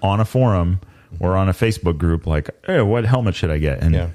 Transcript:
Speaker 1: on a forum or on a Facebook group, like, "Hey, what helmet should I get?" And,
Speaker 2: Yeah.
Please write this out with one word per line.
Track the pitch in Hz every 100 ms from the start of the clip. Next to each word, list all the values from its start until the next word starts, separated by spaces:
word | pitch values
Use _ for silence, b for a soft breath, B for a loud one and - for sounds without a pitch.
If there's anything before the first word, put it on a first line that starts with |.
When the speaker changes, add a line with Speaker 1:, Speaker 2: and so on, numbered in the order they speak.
Speaker 1:
on | 98 101
a |
forum | 110 127 127 92 85 90 - B B 85
or | 90 95
on | 95
a |
Facebook | 90 113 107 90 78
group, | 85 82 85
like, | 76 - - -
"Hey, | 180
what | 101 117 113
helmet | 127 107
should | - 85
I | 76
get?" | 78 67
And, | 82
Speaker 2:
Yeah. | 76 85